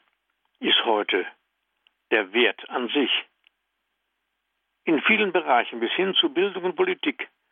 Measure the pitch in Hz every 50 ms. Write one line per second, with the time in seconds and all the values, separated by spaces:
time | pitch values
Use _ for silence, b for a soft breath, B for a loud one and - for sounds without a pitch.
0 | _ _ _ _ _ _ _ _ _ _ _ - - - - - - 120 110 104
1 | 101 - - 95 87 - - _ _ _ _ _ _ _ _ _ _ _ _ _
2 | _ - 123 110 101 92 101 117 120 101 92 - - - - 139 123 120 139 147
3 | 135 - - - - - _ _ _ _ _ _ _ _ _ _ _ _ _ _
4 | _ _ _ _ _ _ _ _ _ _ _ _ _ _ _ _ _ - 160 131
5 | - - 220 208 214 190 165 180 156 151 131 120 110 - - 117 117 107 - -
6 | 185 190 180 - 165 160 135 165 190 202 175 185 175 185 175 - 185 180 180 -
7 | - 151 - - - - _ _ _ _